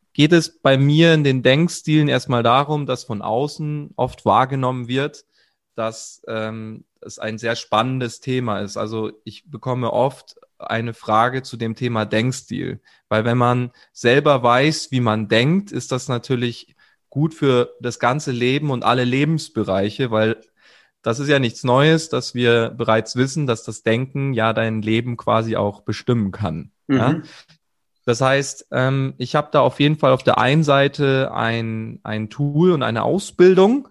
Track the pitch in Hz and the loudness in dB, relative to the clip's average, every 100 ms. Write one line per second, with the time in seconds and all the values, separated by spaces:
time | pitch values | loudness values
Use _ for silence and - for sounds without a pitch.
0 | _ - 151 170 - _ 135 135 143 156 | _ 2 4 4 2 _ 2 4 4 6
1 | 165 160 143 131 127 139 170 - - 151 | 6 4 2 2 2 4 2 -2 0 2
2 | 147 127 - 120 117 131 147 147 135 123 | 2 0 -2 0 2 2 0 -4 -4 -6
3 | - 104 90 117 151 - 151 151 143 - | -6 -8 -4 -4 -4 -6 -8 -8 -8 -6
4 | 123 - 110 107 131 135 127 127 120 131 | -6 -2 2 2 2 -2 -4 -4 -4 -4
5 | 147 - _ _ _ _ _ - 113 110 | -4 -8 _ _ _ _ _ -8 -8 -8
6 | - - - 110 110 110 110 110 _ _ | -18 -18 -10 -8 -6 -10 -14 -16 _ _
7 | - - 110 110 113 117 - 107 123 131 | -20 -10 -10 -6 -4 -4 -2 0 0 -2
8 | 120 - 131 127 120 98 101 104 107 110 | -6 -8 -6 -4 -2 -4 -6 -8 -6 -6
9 | 107 - 107 - - 113 131 127 113 107 | -8 -10 -20 -20 -18 -12 -6 -4 -2 0
10 | 135 - - - _ - - 113 117 - | -2 -2 -20 -20 _ -16 -8 -6 -6 -8
11 | - 107 123 131 131 117 113 113 123 113 | 0 2 2 -2 -8 -8 -8 -4 -4 -2
12 | 104 110 127 127 - 95 87 - _ _ | 0 0 0 -4 -8 -8 -8 -10 _ _
13 | - 107 117 123 120 123 123 _ _ - | -2 0 2 2 2 2 -2 _ _ -2
14 | 120 139 147 131 120 127 151 156 - 127 | 2 4 4 4 4 4 2 -2 -4 -2
15 | 120 110 104 113 135 190 202 131 - 127 | 0 0 2 2 2 0 -2 -8 -6 -6
16 | - 120 - 123 120 - - _ _ _ | -4 -6 -4 -4 -4 -8 -18 _ _ _
17 | _ 139 160 - 139 123 120 - 120 - | _ -4 -4 0 2 2 0 -4 -10 -2
18 | 120 143 143 120 123 143 147 123 113 127 | 0 0 -4 -2 0 0 -2 -2 0 2
19 | 123 131 147 156 - 110 98 95 101 120 | 2 0 0 0 -4 -6 -2 0 -2 -2
20 | 127 110 110 113 _ _ _ _ _ _ | -2 0 0 -2 _ _ _ _ _ _
21 | 113 120 143 139 120 - 127 127 156 160 | -6 -4 0 2 0 -2 0 4 4 2
22 | - 127 - 123 120 117 113 120 113 110 | 0 -6 -6 -2 2 2 0 -2 2 2
23 | - 123 135 156 135 113 - - 113 117 | 0 -2 -2 -2 -2 -4 -6 -6 -2 -2
24 | 131 139 139 117 113 110 113 110 107 113 | -2 -6 -4 0 0 0 -2 -2 -2 -2
25 | 123 117 - 113 113 107 104 - - - | -2 -6 -2 0 0 -2 -4 -6 -8 -6
26 | - 120 98 - 92 80 - _ - 131 | -2 0 -2 -4 -6 -6 -12 _ -2 0
27 | 123 160 - - - _ _ _ _ _ | 2 -2 -6 -20 -20 _ _ _ _ _
28 | - 120 131 139 139 - - 131 131 135 | -4 0 2 0 -2 -10 -6 -2 0 0
29 | 135 131 123 151 151 147 127 - 147 156 | -4 -6 -4 -2 0 2 2 2 2 4
30 | 139 131 - - 123 151 147 139 139 147 | 2 4 2 2 4 2 4 4 2 0
31 | 139 135 131 - 113 117 113 110 110 - | 0 0 0 -2 -2 -2 -4 -6 -10 -12
32 | 107 107 107 - 143 147 185 156 113 110 | -8 -8 -6 -4 -2 2 2 2 0 -2
33 | 123 180 - - 180 185 202 277 - | -2 -2 -2 4 6 8 6 4 -2